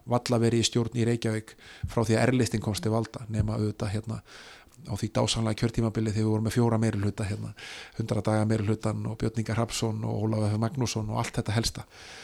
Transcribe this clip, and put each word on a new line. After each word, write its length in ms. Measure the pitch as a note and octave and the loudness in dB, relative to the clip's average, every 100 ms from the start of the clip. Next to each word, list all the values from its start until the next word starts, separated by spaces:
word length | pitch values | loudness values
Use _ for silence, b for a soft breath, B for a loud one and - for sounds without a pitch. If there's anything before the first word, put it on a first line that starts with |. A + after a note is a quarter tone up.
| - | -2
varla 320 | A#2+ - A#2+ | -2 2 4
verið 240 | A#2 A#2 | 4 4
í 40 | A2+ | 2
stjórn 280 | A#2+ A2+ B2 | 2 0 0
í 120 | A2+ | 0
Reykjavík 480 | A#2+ A#2 A2 - - B B - | 0 -2 -4 -8 -20 B B -4
frá 160 | - | 0
því 120 | A2 A2 | 2 4
að 120 | A#2+ | 6
R-listinn 360 | B2+ A2+ A2 | 4 2 0
komst 220 | A2 G2+ A2 | -2 -2 0
til 80 | |
valda, 320 | A2+ A2 - G#2+ | 0 -2 -8 -6
nema 300 | G#2+ G#2+ A2 | 0 0 0
auðvitað 360 | G#2+ G#2 A2+ G2+ | -2 -2 -4 -4
hérna 260 | A2+ A2 B B B B B - D3 | -6 -10 B B B B B -20 -8
á 80 | |
því 160 | A2 A2 - | -4 -2 0
dásamlega 420 | A#2 - A2+ G#2+ | 2 2 0 0
kjörtímabili 540 | A#2 - A2+ G#2 A2 | 0 2 0 0 0
þegar 120 | G#2 | 2
við 60 | A2 | 2
vorum 160 | G#2+ A2 | 2 2
með 80 | |
fjóra 240 | B2 A#2 A2 | 4 4 4
meirihluta 460 | A2+ G#2 G#2 - G2+ | 2 2 -2 -2 -4
hérna, 260 | G#2 G#2+ - B B B - | -4 -8 -12 B B B -6
hundrað 280 | A#2 A2 G#2 | -2 0 2
daga 180 | G#2+ G#2+ | 2 4
meirihlutan 580 | A2 G#2 A2 A2 G#2+ A2 | 2 2 0 0 -2 -4
og 80 | G#2+ | -2
Björn 220 | A2+ A2+ | -2 -2
Inga 140 | A2 A2+ | -2 0
Hrafnsson 480 | A2+ - A2+ A2 A2+ | 0 0 -2 -2 -2
og 180 | A2+ | 0
Ólafur 280 | A2 A2 G#2 | 0 2 2
F 80 | G#2+ | 2
Magnússon 480 | A2+ C3 A#2 A2+ G#2+ | 0 0 -2 -2 -2
og 100 | A2+ | -2
allt 180 | A#2 - | -2 -2
þetta 160 | A2+ G#2+ | 0 0
helsta. 280 | A2+ - - B B B | 0 -4 -12 B B B